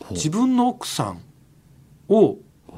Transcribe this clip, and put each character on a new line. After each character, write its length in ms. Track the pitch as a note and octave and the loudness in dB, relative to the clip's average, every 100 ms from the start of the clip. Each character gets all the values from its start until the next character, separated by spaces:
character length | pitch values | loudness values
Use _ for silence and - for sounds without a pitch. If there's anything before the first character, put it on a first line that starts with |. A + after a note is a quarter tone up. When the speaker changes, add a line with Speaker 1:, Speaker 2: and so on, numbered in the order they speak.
Speaker 1:
ほ 80 | - | -12
う。 20 | |
Speaker 2:
自 160 | E2+ D#3 | -6 -2
分 280 | G3 C4 B3 | 0 2 2
の 120 | B3 | 0
奥 200 | A#3+ - | -2 -6
さ 160 | - | -6
ん 180 | G#2 F2 - _ _ _ _ - - - - | -6 -8 -16 _ _ _ _ -20 -20 -16 0
を 260 | A3 D3+ - - _ - | 4 4 2 -14 _ -20